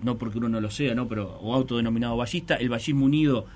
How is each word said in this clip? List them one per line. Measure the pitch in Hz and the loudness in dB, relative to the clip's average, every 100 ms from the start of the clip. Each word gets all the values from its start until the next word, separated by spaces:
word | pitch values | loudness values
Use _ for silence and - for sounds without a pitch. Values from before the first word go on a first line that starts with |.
no | 120 113 | -4 -2
porque | 113 113 | -4 -2
uno | 117 | -2
no | 113 | -2
lo | 104 | -2
sea, | 127 135 | -2 -2
¿no? | 117 117 | 0 -2
Pero, | 107 92 82 | -4 -6 -6
o | 104 | -2
autodenominado | 131 127 120 117 117 120 117 | 0 2 0 2 0 0 -2
vallista, | 120 175 - | -2 -2 -2
el | 117 123 | 0 0
vallismo | 117 151 139 | -2 0 2
unido, | 135 151 151 117 - | 4 6 4 2 -2